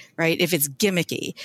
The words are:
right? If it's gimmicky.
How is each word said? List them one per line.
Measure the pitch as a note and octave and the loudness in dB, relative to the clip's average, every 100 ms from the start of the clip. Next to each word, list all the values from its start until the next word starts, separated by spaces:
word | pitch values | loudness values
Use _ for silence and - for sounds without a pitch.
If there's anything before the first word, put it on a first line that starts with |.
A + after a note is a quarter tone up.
| - - | -18 -2
right? | E3 E3+ | 0 2
If | E3+ | 2
it's | E3+ D3 | 2 -2
gimmicky. | C3+ G3+ F3+ - - - - | 0 0 2 -2 -4 -6 -10